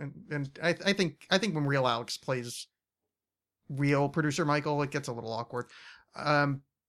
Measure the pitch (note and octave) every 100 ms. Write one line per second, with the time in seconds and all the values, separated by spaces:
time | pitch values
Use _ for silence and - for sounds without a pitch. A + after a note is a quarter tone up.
0 | C#3 - - D3 C#3 - E3 E3 F3+ G3+
1 | F3 - - F#3+ G3 D#3 C#3+ C#3 B2+ A#2
2 | A#2+ - - C3 A#2+ - - _ _ _
3 | _ _ _ _ _ _ - C#3 C#3+ C#3+
4 | C#3+ D#3+ D3+ C#3+ D3+ D3 D3 D3 C#3+ D3
5 | C#3 A#2 A2 A2+ A#2 B2 A#2+ - - -
6 | _ - D3 D3 C#3+ C#3 - _